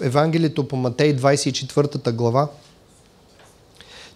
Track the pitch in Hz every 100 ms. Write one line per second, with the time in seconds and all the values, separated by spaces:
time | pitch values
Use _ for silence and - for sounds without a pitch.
0 | 135 131 160 165 160 147 135 131 127 120
1 | 147 139 139 143 143 127 135 - 147 143
2 | 120 117 120 127 147 - - _ _ _
3 | _ _ _ _ - _ _ - - -
4 | -